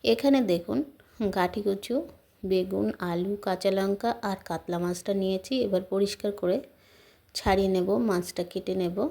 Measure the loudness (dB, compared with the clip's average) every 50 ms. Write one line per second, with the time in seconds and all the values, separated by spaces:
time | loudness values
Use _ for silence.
0 | 4 2 2 4 4 4 4 4 4 2 2 0 0 -2 -2 -2 -4 -4 -10 _
1 | -20 _ -8 -2 -2 0 2 2 0 0 -2 -2 -2 -2 -2 -2 -4 -4 -4 -4
2 | -4 -6 -14 -20 _ _ _ _ -2 0 0 0 2 0 -2 0 0 -2 -2 -2
3 | -4 -2 -2 -2 -2 -2 -4 -2 -2 -2 -2 0 2 2 2 2 2 0 0 0
4 | 0 -2 -2 -2 -4 -6 -6 -6 -6 -8 -8 -8 -4 -4 -2 -2 0 -2 -2 -4
5 | -2 -2 0 0 0 0 -2 -2 -2 -2 -2 0 0 2 0 0 0 0 0 0
6 | 0 0 0 -4 -4 -4 -4 -2 0 0 0 0 -2 -8 -20 _ _ _ -20 -20
7 | -20 -20 _ _ _ _ _ -2 2 2 4 4 4 4 2 2 2 2 2 2
8 | 2 2 2 0 0 -2 -6 -6 -6 -4 -6 -6 -4 -2 -2 0 0 -2 0 -2
9 | -2 -2